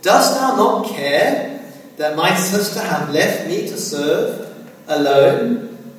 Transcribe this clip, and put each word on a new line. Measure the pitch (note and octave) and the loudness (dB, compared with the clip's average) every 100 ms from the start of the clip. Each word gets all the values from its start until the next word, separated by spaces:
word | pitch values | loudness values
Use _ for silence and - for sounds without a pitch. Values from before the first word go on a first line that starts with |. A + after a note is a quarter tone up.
dost | - - - C4 | 4 4 4 2
thou | C4 - | 0 2
not | - G#3+ - | 2 2 -4
care | - F#3+ D3 - - - - - - - - | -4 -2 2 2 0 -4 -10 -16 -20 -20 -6
that | D3+ D3+ | -4 0
my | F3 F#3 | 2 2
sister | F#3 G3 G3+ - | 0 0 -2 -4
hath | - D3+ D3 | -4 -2 0
left | D3+ - - - | 0 0 0 -4
me | G3 - | -4 -4
to | - | -6
serve | - D3 D3 E3 - - - - - - - | -6 -4 0 0 0 -4 -12 -16 -20 -20 -4
alone? | D3 C#3+ B2 - - A#2+ - - - - | 0 4 6 6 4 0 -2 -4 -14 -18